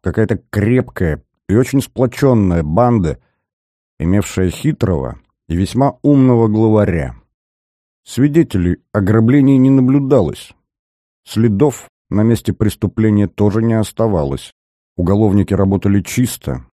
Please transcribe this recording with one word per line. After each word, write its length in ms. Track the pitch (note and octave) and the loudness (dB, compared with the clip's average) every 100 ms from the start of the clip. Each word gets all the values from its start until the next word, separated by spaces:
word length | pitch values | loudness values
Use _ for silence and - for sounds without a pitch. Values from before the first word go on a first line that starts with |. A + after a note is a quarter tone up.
какая-то 380 | - F2 G#2+ G#2+ _ | -6 -2 -2 -2 _
крепкая 720 | - G#2 B2+ B2+ - F2 D2 - _ - | -2 0 0 -2 -4 -4 -4 -10 _ -2
и 60 | G2+ | 0
очень 260 | C3 C#3 | 0 -2
сплочённая 800 | - - B2+ - C#3 A#2+ G2 E2+ | -4 -2 -4 0 2 2 2 0
банда, 560 | D2+ E2 B2 A#2 E2 C2+ _ _ _ _ _ _ _ - | 0 0 2 2 0 -4 _ _ _ _ _ _ _ -6
имевшая 500 | D#2+ G2 - - F#2 | -2 0 -2 -2 -2
хитрого 680 | D#2+ D3+ - - E2 C2 A#1 _ _ - | -2 -4 -2 -2 -2 -4 -10 _ _ -8
и 80 | E2 | -4
весьма 420 | F#2+ A#2 C#3 - | -2 -2 -2 -2
умного 460 | C#3+ C#3+ C3 A#2+ A2+ | 0 2 4 2 2
главаря. 680 | G#2+ A2 G#2+ G2+ E2+ C2+ A#1+ _ _ _ _ _ _ _ _ | 2 2 2 2 -2 -4 -10 _ _ _ _ _ _ _ _
Свидетелей 760 | - - C#3+ D3 D#3+ G2 F2 F2 _ | -10 -2 0 2 0 0 -2 -2 _
ограблений 640 | - F#2+ A2 A2+ C#3 C3+ C3+ | -2 0 2 4 4 4 4
не 120 | C3 | 4
наблюдалось. 840 | C3+ B2+ C#3 C3+ C3+ E2+ A#1 - _ _ _ _ _ _ _ - | 4 2 0 2 2 0 -4 -14 _ _ _ _ _ _ _ -10
Следов 640 | G#2+ A#2 G2+ D3 - - _ - | -2 0 2 0 -2 -12 _ -6
на 120 | G2 | -2
месте 320 | A2 A2+ - | 0 0 -2
преступления 760 | F#2+ G#2+ - G2+ - A2 G#2 G2 | -4 -4 -4 -6 -2 0 0 0
тоже 340 | - G#2 G#2 | 0 -2 0
не 120 | A2+ | 0
оставалось. 800 | A2+ G#2 - A2+ F#2+ C#2+ C2+ - _ _ _ _ - | -2 -4 -4 -2 -2 -2 -6 -10 _ _ _ _ -6
Уголовники 560 | F2 G2+ G#2+ G2+ F#2+ | -2 0 2 2 0
работали 480 | G2 G2 G2 G2+ G2+ | 0 0 0 0 -2
чисто, 640 | F2 - B2+ - - B1+ A#1+ _ | -2 -4 -4 -4 -10 -10 -12 _